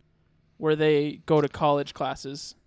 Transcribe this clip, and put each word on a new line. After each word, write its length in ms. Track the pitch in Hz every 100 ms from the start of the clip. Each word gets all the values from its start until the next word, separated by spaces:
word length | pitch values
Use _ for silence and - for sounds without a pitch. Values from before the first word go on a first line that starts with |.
| _ _ _ _ _ -
where 180 | 156 156
they 460 | 156 147 147 - -
go 160 | 156
to 60 | 143
college 440 | - 151 143 139
classes? 600 | - 135 - 135 143 - -